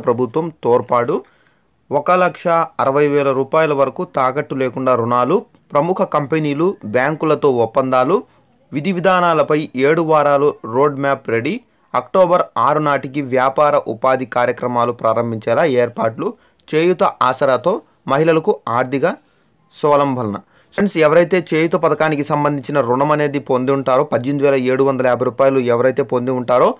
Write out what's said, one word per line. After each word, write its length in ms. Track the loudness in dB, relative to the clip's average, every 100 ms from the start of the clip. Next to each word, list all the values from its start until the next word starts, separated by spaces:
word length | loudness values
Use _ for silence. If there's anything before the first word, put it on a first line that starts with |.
| -2
ప్రభుత్వం 400 | 0 -2 -4 -6 -6
తోడ్పాటు, 520 | 0 0 2 0 0 -4 -6 _ _ _ _ _ _ -2
ఒక 120 | 2 2
లక్ష 240 | 2 -2 -2 0 0 -2
అరవై 220 | 0 2 2
వేల 240 | 2 0 0
రూపాయల 340 | 0 0 2 2
వరకు 220 | 0 -2 -6 -2
తాకట్టు 400 | -2 -2 -6 -4
లేకుండా 320 | -4 -2 0 0
రుణాలు, 360 | 0 0 2 0 -4 _ _
ప్రముఖ 280 | -2 0 -2 -2 -2
కంపెనీలు, 520 | -2 -2 -2 -2 -2 -4 -4 -2
బ్యాంకులతో 560 | -2 -2 -2 0 0 0 0
ఒప్పందాలు, 520 | 0 0 0 2 0 -4 _ _ _ _
విధి 180 | -6 -4 -2
విధానాలపై 720 | 0 2 2 2 0 -2 -2 0 2
ఏడు 140 | 2 2
వారాలు 400 | 2 4 2 2 -2 -4
రోడ్ 240 | 0 0 0 -2
మ్యాప్ 240 | -2 -2
రెడీ, 200 | -2 -2 -6 -10 _ _ -6
అక్టోబర్ 420 | -2 2 2 2 0 0
ఆరు 240 | 0 2 0
నాటికి 360 | -2 -2 -8 -2 0
వ్యాపార 400 | 0 2 2 2 -2
ఉపాధి 340 | -2 0 0 -2 -2
కార్యక్రమాలు 580 | -2 -2 -4 -2 -2 -2
ప్రారంభించేలా 640 | -2 0 -2 -4 -2 0 2 0
ఏర్పాట్లు, 500 | 0 -2 -4 -4 -8 -10 _ _ -6
చేయూత 300 | 0 0 0 -2 0 -2
ఆసరాతో 460 | 0 0 0 0 -4 -8 _ -4
మహిళలకు 460 | 0 2 2 0 -4 -4 -4
ఆర్థిక 280 | -2 -2 -2 -4 _ _ _ _ _ -4
స్వావలంబన. 640 | 2 2 2 -2 -4 -6 -12 _ _ -4
ఫ్రెండ్స్, 200 | -2 2 2
ఎవరైతే 320 | 4 2 -2 0
చేయూత 260 | -2 0 0
పథకానికి 400 | 0 0 0 -2 -2
సంబంధించిన 480 | -2 -2 -2 -2 -2 0
రుణం 240 | 0 0 0
అనేది 240 | 0 -4 -2
పొంది 220 | -2 0 -2
ఉంటారో, 280 | 0 0 0
పద్దెనిమిది 300 | -2 -2 0 2
వేల 120 | 2 0
ఏడు 120 | 2 0
వందల 180 | 2 0
యాభై 140 | 0 -2
రూపాయలు 300 | 2 2 2 2
ఎవరైతే 300 | 2 2 0 -2
పొంది 220 | -2 -2 -4
ఉంటారో, 280 | 0 2 2 0